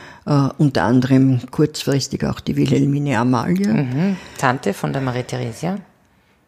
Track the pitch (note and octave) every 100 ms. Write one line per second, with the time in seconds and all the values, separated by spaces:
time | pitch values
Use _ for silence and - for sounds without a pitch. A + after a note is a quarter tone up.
0 | - - - C#3+ C3+ - D3 B2 F#2+ B2+
1 | C3+ C3 C3+ B2 - - D3+ - - C#3
2 | - - C#3 C3 - C#3+ C#3 C#3 C#3+ C#3+
3 | C#3+ A2 B2 B2 C#3+ F3+ G#3 A3 C3 C3
4 | F#3+ F#3 - - C3 C3+ G3+ F#3+ D#3 C#3
5 | C3 B2 B2+ B2+ B2 A2+ E3 G3 E3+ _
6 | _ _ _ _